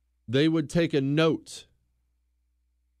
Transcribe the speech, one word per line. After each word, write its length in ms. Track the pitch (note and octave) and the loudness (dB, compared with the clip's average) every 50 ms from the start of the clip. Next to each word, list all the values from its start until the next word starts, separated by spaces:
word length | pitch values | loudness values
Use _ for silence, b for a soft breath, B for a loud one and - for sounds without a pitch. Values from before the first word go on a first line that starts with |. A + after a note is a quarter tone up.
| _ _ _ _ _ | _ _ _ _ _
They 220 | - A#2 C3+ D#3 D#3+ | -2 0 2 2 2
would 200 | D#3+ E3 D3 - | 2 0 -2 -2
take 240 | - F3 E3+ - | 0 0 0 2
a 80 | - C#3+ | 0 0
note, 680 | C3+ C#3 C#3+ D#3 D#3+ E3 C#3 - - - - - - _ _ _ _ _ _ _ _ _ _ _ _ _ _ _ _ _ _ _ _ _ _ _ _ _ _ _ | 0 0 0 2 2 2 0 -2 -6 -12 -20 -20 -20 _ _ _ _ _ _ _ _ _ _ _ _ _ _ _ _ _ _ _ _ _ _ _ _ _ _ _